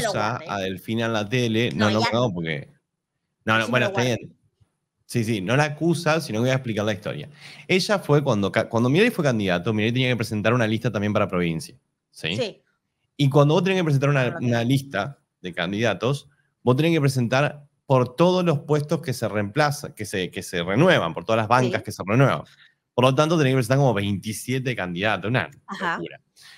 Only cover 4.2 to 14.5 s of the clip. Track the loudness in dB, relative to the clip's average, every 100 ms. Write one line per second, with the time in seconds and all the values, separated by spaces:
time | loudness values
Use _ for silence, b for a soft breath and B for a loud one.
4.2 | -6 _ _ _ _ _ _ _ -8 -4
5.2 | -2 -2 0 0 0 0 -2 0 0 -2
6.2 | -2 -2 0 0 -2 -2 -2 -2 -6 -8
7.2 | -12 B B B B 0 0 -2 2 2
8.2 | 2 0 0 0 0 0 2 4 2 2
9.2 | 0 0 0 0 0 0 0 0 0 0
10.2 | -2 -2 2 2 2 0 -2 -2 0 0
11.2 | 0 0 -2 -2 -8 -16 _ _ _ -10
12.2 | -6 -4 -4 -8 _ _ _ _ _ 0
13.2 | 2 4 4 4 2 0 0 0 2 0
14.2 | 0 -2 -2